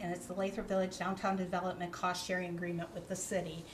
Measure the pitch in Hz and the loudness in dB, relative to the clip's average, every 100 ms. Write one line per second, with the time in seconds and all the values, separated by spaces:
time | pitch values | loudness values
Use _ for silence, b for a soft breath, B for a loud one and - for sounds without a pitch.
0 | 175 175 - 185 196 208 190 190 185 - | -2 -2 -2 0 0 0 2 4 2 2
1 | 180 190 196 190 175 180 185 175 175 175 | 0 2 2 2 2 2 0 0 -4 0
2 | 180 175 - 180 175 170 175 170 170 175 | 0 2 2 0 0 -2 0 0 -2 -6
3 | - 185 - 190 170 165 - | -4 -4 0 0 0 -4 -8